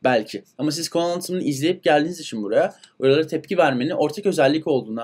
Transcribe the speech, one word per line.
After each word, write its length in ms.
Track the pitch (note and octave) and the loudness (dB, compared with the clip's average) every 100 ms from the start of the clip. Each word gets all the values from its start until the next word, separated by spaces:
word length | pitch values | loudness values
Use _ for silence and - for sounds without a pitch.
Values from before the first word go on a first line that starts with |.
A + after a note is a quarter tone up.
belki. 400 | C3 A#2+ A2 G2+ - - | 0 0 0 -8 -14 -6
Ama 120 | D3+ | -4
siz 180 | D3+ D#3+ | -4 -4
konu 160 | E3+ | -2
anlatımını 380 | F3 F3 F3 F3+ | -2 -4 -6 -4
izleyip 420 | D3+ C3+ D#3 F#3 | -2 -2 -2 0
geldiğiniz 360 | E3+ D3+ D#3+ F3+ | 2 2 2 -4
için 220 | D#3 A2+ | -10 -8
buraya 320 | G2+ A2+ F#3 - - - | -2 0 0 -2 -20 0
uyarılara 280 | C3+ C#3 D#3+ | 4 4 2
tepki 320 | D#3+ - F#3 | -4 -2 2
vermenin 320 | D#3 B2+ C#3+ | 2 2 -2
ortak 360 | F3+ D3+ G#3 G3+ | 0 -2 -2 -2
özellik 400 | E3 C#3 D#3 E3 | 2 4 2 0
olduğunu, 360 | C3+ A2 A2+ | -2 -2 -8